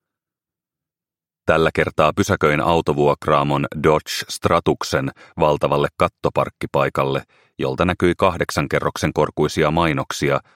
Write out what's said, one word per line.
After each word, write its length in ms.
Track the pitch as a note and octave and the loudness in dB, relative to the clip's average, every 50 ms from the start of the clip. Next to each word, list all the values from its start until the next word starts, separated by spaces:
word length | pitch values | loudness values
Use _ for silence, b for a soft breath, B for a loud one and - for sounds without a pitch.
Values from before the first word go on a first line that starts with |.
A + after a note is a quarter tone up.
| _ _ _ _ _ _ _ _ _ _ _ _ _ _ _ _ _ _ _ _ _ _ _ _ _ _ _ _ _ | _ _ _ _ _ _ _ _ _ _ _ _ _ _ _ _ _ _ _ _ _ _ _ _ _ _ _ _ _
Tällä 240 | - E2 D#2+ D#2+ D#2 - | 0 2 4 2 2 2
kertaa 400 | - D2+ D2 - - D#2 D2+ D2 | 0 -2 0 2 2 2 2 2
pysäköin 460 | - G2+ - G2 E2 - D2+ D2+ D2 | 0 0 0 0 0 2 2 2 2
autovuokraamon 1040 | - E2 E2+ E2 D#2 - D2+ C#2+ C#2+ C#2+ C#2+ - - - D2+ C#2+ C#2+ C#2+ C#2+ C#2 C#2+ - - D2+ C#2+ | 2 2 2 2 2 0 0 2 2 2 0 0 0 0 2 2 2 0 0 -2 -2 -4 -6 0 2
Dodge 280 | D#2+ D2+ D2+ - - - - - - | 2 2 2 0 -4 -8 -10 -8 -10
Stratuksen 840 | - - - - F2 E2+ - - D2+ - - - - D2 C2+ C2+ B B B B B - | -10 -6 -2 0 0 2 2 0 -2 -2 -4 -4 -4 -4 -4 -6 B B B B B 0
valtavalle 480 | E2 D2+ D2 C#2+ - C#2+ C#2+ D2 C#2+ C#2 - | 2 2 2 2 0 0 0 0 -2 -2 -2
kattoparkkipaikalle, 1300 | - E2+ - - _ - D2 - - C2+ - - _ - - - D2 C#2 C#2 - - C2+ C2+ C2+ C2+ - b b b b b b - | -2 -2 -2 -2 _ -4 -2 -2 -2 -4 -4 -6 _ -8 -4 -2 -2 -2 0 -2 -2 -2 -2 -2 -4 -6 b b b b b b -6
jolta 260 | C2+ C2 C2+ C2 E2+ | -6 -6 -2 -2 -2
näkyi 280 | F#2 F2 - F2+ F2 E2+ | -2 0 0 0 0 2
kahdeksan 520 | - - F#2+ E2+ E2 D2 - - F2 D2+ C#2 | 2 0 0 0 0 -4 -4 -2 -4 -2 -2
kerroksen 440 | - D2 - D2+ - - - D#2+ - | -2 -2 -2 -2 -4 -2 -4 -2 0
korkuisia 580 | - D2+ D2 - - D#2 D2 - E2 D#2 D2+ | 0 0 0 0 -2 -2 0 0 0 0 2
mainoksia 680 | D2+ E2 E2+ E2 D2 C2+ C2 - - - D#2 C#2+ C#2 C2+ b b b | 2 2 0 0 0 -2 -4 -6 -6 -4 -2 0 0 -2 b b b